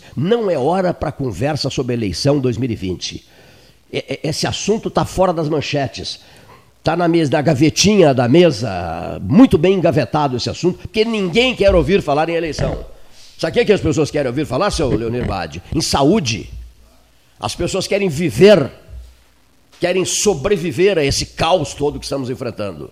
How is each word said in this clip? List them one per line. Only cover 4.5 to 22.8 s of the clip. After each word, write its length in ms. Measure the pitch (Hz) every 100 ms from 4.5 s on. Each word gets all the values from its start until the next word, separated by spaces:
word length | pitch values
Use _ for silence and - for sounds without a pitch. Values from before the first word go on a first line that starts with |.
| - - 220 -
tá 140 | -
fora 300 | 151 - 185
das 160 | 165 151
manchetes. 720 | 156 - 147 131 - - - - - - - _ _
Tá 140 | - 165
na 140 | 170
mesa, 220 | 165 147
na 100 | 147
gavetinha 720 | 143 127 156 - 196 208 156
da 160 | 123 120
mesa, 920 | 165 175 107 117 90 87 85 82 80
muito 360 | 92 170 262 -
bem 160 | 180
engavetado 640 | 196 170 147 120 156 147 120
esse 120 | 117
assunto, 300 | - 175 175
porque 240 | - 214
ninguém 500 | 226 220 185 190 254
quer 220 | 185 196 185
ouvir 260 | 143 196
falar 280 | 151 143 165
em 60 | 165
eleição. 500 | 165 135 135 - - - - - - -
Sabe 140 | 165
o 20 | 208
que, 100 | 226
que 80 |
as 80 | 190
pessoas 280 | 160 156 143
querem 200 | 147 131
ouvir 160 | 127 123
falar, 260 | 127 208
seu 180 | - 135
Leonir 380 | 110 113 123 107
Bade? 340 | 95 82 76 - 156
Em 60 |
saúde. 680 | - 165 139 214 123 104 - - - - _ _ _ _ _ -
As 200 | 104 -
pessoas 300 | 170 196 -
querem 200 | 196 196
viver, 640 | 139 170 107 196 185 117 - - - - _ _ _ _ _ _ -
querem 240 | 175 185 165
sobreviver 920 | - 208 160 180 202 170 131 196 170
a 60 |
esse 220 | 139 - -
caos 480 | - 165 185 139
todo 260 | - 143 131
que 60 | -
estamos 240 | 139 123
enfrentando. 600 | 120 120 - 101 78